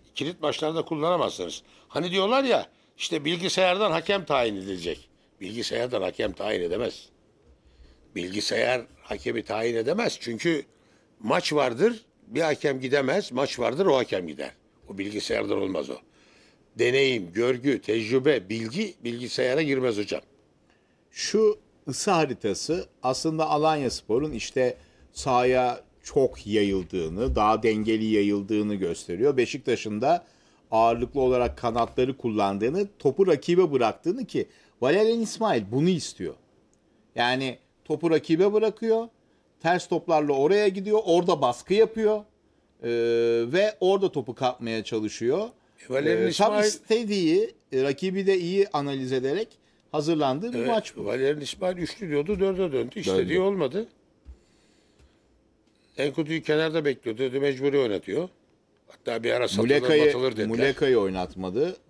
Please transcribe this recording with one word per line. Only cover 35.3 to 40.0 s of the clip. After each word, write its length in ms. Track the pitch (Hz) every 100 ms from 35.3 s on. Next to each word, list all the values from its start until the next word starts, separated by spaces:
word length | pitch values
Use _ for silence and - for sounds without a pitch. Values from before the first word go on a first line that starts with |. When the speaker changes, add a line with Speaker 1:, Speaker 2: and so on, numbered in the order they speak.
| - 220 135 98
Speaker 2:
bunu 160 | 123 170
istiyor. 460 | 170 - - 85 - _ _ _ _ _ _ _
Yani 440 | - 120 131 135 117 _ _
topu 260 | - 151 170
rakibe 420 | 156 - 160 202
bırakıyor, 560 | 208 220 208 226 226 226 _ _ _ _ _
ters 280 | 165 175 -
toplarla 440 | 170